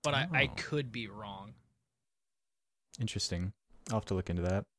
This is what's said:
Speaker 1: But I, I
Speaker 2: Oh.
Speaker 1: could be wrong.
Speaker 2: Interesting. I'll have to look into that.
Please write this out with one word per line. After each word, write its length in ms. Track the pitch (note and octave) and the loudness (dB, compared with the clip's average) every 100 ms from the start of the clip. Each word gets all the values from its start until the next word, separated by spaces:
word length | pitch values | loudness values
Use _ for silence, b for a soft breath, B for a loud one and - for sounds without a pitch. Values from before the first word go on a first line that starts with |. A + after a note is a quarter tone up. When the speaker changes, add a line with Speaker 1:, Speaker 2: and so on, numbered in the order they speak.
Speaker 1:
But 100 | D3 | 4
I, 140 | C#3 D#3 | 4 4
I 160 | C#3+ C#3 | 4 4
Speaker 2:
Oh. 20 | - | 0
Speaker 1:
could 340 | - D3+ C3 | 0 0 0
be 160 | A2+ G#2+ | -6 -6
wrong. 460 | G#2 G#2 G2 G2+ - _ _ _ _ _ _ _ _ _ _ _ _ _ - | -8 -10 -10 -12 -18 _ _ _ _ _ _ _ _ _ _ _ _ _ -4
Speaker 2:
Interesting. 540 | A2+ - - F2 F2+ - _ - - | -4 -2 -2 0 -2 -6 _ -18 -2
I'll 80 | A2 | -2
have 80 | - | 2
to 80 | |
look 160 | F#2+ F#2 | 0 2
into 120 | F2 | 0
that. 220 | F2 G2 - | 2 2 -2